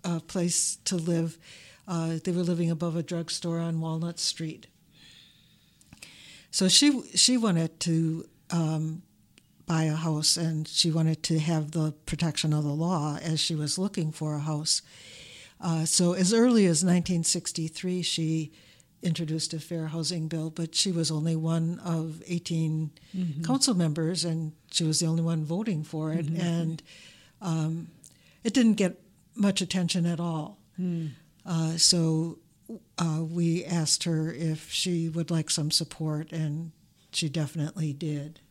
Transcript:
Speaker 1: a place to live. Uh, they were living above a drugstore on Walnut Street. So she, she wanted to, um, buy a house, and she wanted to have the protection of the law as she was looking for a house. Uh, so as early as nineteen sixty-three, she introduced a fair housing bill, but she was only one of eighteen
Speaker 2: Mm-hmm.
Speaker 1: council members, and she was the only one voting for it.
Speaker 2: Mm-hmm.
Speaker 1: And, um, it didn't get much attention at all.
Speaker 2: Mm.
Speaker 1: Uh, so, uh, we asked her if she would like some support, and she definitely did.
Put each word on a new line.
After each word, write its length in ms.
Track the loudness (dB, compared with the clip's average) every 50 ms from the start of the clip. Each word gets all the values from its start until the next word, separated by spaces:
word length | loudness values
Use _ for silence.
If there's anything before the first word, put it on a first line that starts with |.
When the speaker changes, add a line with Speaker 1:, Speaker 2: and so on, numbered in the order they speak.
| -2
Speaker 1:
a 160 | -2 -2 -2
place 580 | -4 -4 -2 -2 0 2 2 0 0 -2 -4 -4 _
to 100 | -2 -2
live. 440 | 0 0 2 2 2 0 -2 -4 -10 -20 -20 -20 -20 -20 -20 -20 -20 _
Uh, 320 | -6 -4 -2 -2 -2 -2 -2 -2
they 80 | -2
were 120 | 0 0 2
living 260 | 2 2 2 2 0
above 260 | 0 0 -2 -2 -2
a 60 | -2
drugstore 560 | -4 -2 -4 -6 -4 -4 -6 -4 -4 -2 -2
on 240 | -2 -2 -2 -2 -2
Walnut 380 | -2 -2 -4 -4 -4 -4 -4 -2
Street. 480 | -4 -4 -2 -4 -6 -8 -8 -12 -18 -20 _ _ _ _ _ -20 -20 -20 -20 -20 -20 -20 _ _ _ _ _ _ _ _ _ _ -20 _ -20 -20 -20 -20 -20 -20 -20 -20 -20 -20 -18 _
So 160 | 0 2 4
she, 340 | 6 6 8 8 6 4 2 -4 -2 2
she 200 | 4 4 6 4
wanted 440 | 4 4 4 4 4 2 0 -2 -4
to, 480 | -2 2 2 2 2 2 0 -4 -8 -14 _ _ _ _
um, 500 | 0 0 2 2 0 0 -2 -4 -6 -8 -12 _ _ _ _ _ _ -20 _ _ _ _ -4
buy 200 | 0 0 2 2
a 100 | 2 0
house, 420 | 0 0 0 0 2 2 2 2
and 300 | 2 0 -2 -2 -2 -4
she 240 | -2 0 2 2 4
wanted 320 | 4 4 4 4 2 0 0
to 160 | 0 2 2
have 320 | 2 2 0 0 0 -2
the 220 | -2 -2 -2 -2 -4 -6 _
protection 480 | -6 -2 0 0 0 0 0 0 2 2
of 100 | 2 0
the 60 | 0
law 480 | 0 0 0 0 0 0 0 -2 -4 -4 -2
as 160 | -2 0 0
she 160 | 0 0 -2
was 240 | -2 -2 -2 -2 -2
looking 320 | -2 -2 -2 -2 -2 -2
for 240 | -4 -4 -4 -4 -2
a 40 | -2
house. 440 | -2 -2 -4 -2 0 0 0 0 -2 -8 -20 -20 -20 -20 -20 -20 -20 -20 -20 -20 -20 -20 -16 _
Uh, 260 | -2 -2 0 0 0
so 280 | 2 2 4 4 4 4
as 180 | 4 2 4
early 360 | 6 6 6 6 6 6 6
as 160 | 6 4 4 4
nineteen 400 | 4 4 4 2 2 0 0 0
sixty-three, 800 | 0 -2 -2 -4 -6 -6 -4 -6 -6 -8 -6 -6 -4 -4 -2 -2
she 480 | -2 -2 0 0 0 0 -2 -2 -4 -10 -20 -20 -20 -20 _ -20 _ _ _
introduced 500 | -2 -2 -2 -2 -2 -2 -2 -4 -4 -4 -6
a 40 | -8
fair 280 | -8 -6 -6 -6 -6
housing 400 | -4 -4 -4 -4 -2 -2 -4 -4
bill, 240 | -4 -4 -4 -4 -6
but 240 | -4 -6 -6 -2 0
she 160 | 0 0 2
was 180 | 2 0 0 0
only 260 | 0 0 0 0 0
one 440 | 0 0 0 2 2 0 0 -2 -4 -4
of 380 | -2 -2 -2 -2 -4 -8 -12 -8
eighteen 640 | -4 -4 -4 -2 -2 -2 0 0 0 0 -2 -4 -4 -8 -14 -20 -10 -6
Speaker 2:
Mm-hmm. 240 | -4 -2 -2 -2 -4
Speaker 1:
council 320 | -2 0 2 2 4 4 4
members, 500 | 4 4 2 2 0 0 0 0 0 -2
and 280 | -2 -2 -2 -2 -6 -8 _ _ -6
she 140 | -2 0 0
was 160 | 2 2 2
the 80 | 2
only 160 | 2 2 2 2
one 200 | 0 0 -2 -2
voting 400 | -2 -2 -2 -2 -2 -2 -2 -4
for 300 | -6 -6 -4 -4 -2 -2
it. 140 | -2 -2
Speaker 2:
Mm-hmm. 120 | -2 -2 0
Speaker 1:
And, 440 | 0 0 0 0 0 -2 -4 -6 -10 -18 -20 -20 -20 -20 -20 -20 -20 -20 _ _
um, 460 | -4 -2 0 0 0 -2 -2 -4 -8 -12 -16 -20 -20 -20 -20 _ _ -20 -20 _ -4
it 100 | 2 4
didn't 220 | 6 6 6 6
get 260 | 4 2 0 0 -6 -20 _ _ _ _ _ _
much 240 | 2 2 2 2 0
attention 460 | -2 -2 0 0 0 0 2 2 2
at 160 | 0 0 -2
all. 360 | -2 -4 -4 -4 -6 -8 -12 _ _ _ _ -6
Speaker 2:
Mm. 300 | -4 -4 -2 -2 -4 -6 -8 -12 -20 _ _ _ _
Speaker 1:
Uh, 300 | -4 -2 -2 0 -2 2
so, 640 | 2 4 4 6 4 4 4 2 0 0 -2 -6 -12 _ _ _ _ _ -16 -16 -16 _ _ _
uh, 240 | -2 -2 0 0 -2
we 440 | -4 -4 -2 0 2 2 2 0 -2
asked 400 | -2 -2 0 2 2 0 0 0
her 260 | 0 0 0 0 -2
if 400 | -4 -4 -2 -2 -2 -4 -6 -6
she 380 | -4 -4 -2 0 0 0 -2 -2
would 200 | -2 -4 -2 0
like 200 | 0 -2 0 0
some 200 | -2 -2 0 0
support, 600 | 0 0 -2 -2 -6 -6 -4 -2 -2 -4 -6 -6
and 400 | -4 -4 -2 -2 -4 -6 -8 -10 -14 _ _ _ _ _ _ _
she 160 | -4 -4 -2
definitely 640 | -2 -2 -2 -4 -2 -2 -4 -4 -4 -2 -4 -4 -4
did. 480 | -4 -4 -6 -4 -4 -6 -8 -10 -14 -20 _ _